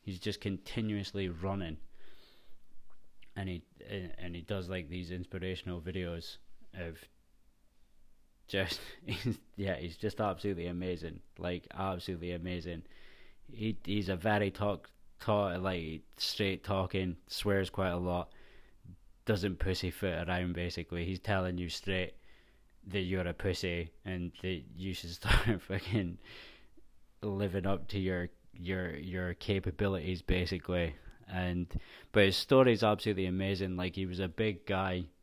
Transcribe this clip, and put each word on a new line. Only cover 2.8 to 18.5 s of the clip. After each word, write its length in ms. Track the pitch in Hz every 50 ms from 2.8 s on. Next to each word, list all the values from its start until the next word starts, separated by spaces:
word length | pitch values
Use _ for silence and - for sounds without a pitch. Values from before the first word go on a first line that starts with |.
| - - - - - - - - - - -
and 120 | 101 95
he, 140 | 92 87 85 - _ - - - - 104 98 90 82 -
and 180 | - 92 90 85
he 60 | 87
does, 280 | 82 - 104 98 90 87
like, 200 | 95 92 82 73
these 220 | 85 92 90 82
inspirational 680 | 90 90 90 - - 90 87 92 92 85 - 90 87 87
videos 580 | 78 92 87 92 90 87 85 82 - - - - - - - - - - -
of 200 | 92 87 85 80 - - - _ _ _ _ - - - - _ _ _ _ _ - - _ - - - - - - - _ _ _ - -
just, 320 | - 98 95 82 - - - -
<laughs> 140 | - - -
he's, 320 | - 101 87 - 127 107 - - - -
yeah, 220 | - 98 98 90
he's 180 | - 85 85 80
just 240 | - - 107 - -
absolutely 480 | 107 101 92 87 - 104 95 85 85
amazing, 540 | 87 87 87 90 92 90 82 - 82 78 82 - - -
like, 300 | - 85 87 90 85 - - -
absolutely 600 | - 95 95 92 87 - - 92 82 85 87 87
amazing. 500 | 85 85 90 90 87 80 87 85 85 - - - - - - - - - - - - - -
He, 260 | 127 110 107 110 107 - -
he's 240 | - 101 107 98 90
a 60 | 95
very 340 | 85 85 110 104 104 104 98
talk, 380 | 95 - 104 104 98 - - - - - - - - -
talk, 400 | - - 107 104 101 95 87 92
like, 400 | 92 95 92 87 82 78 80 80 - - -
straight 460 | - - - - - 104 98 95 90 -
talking, 520 | - 101 95 95 92 - 95 92 92 85 - -
swears 420 | - - - - 107 98 98 95 92
quite 220 | - - 95 92
a 60 | 87
lot, 340 | 90 90 90 87 87 - - - - - -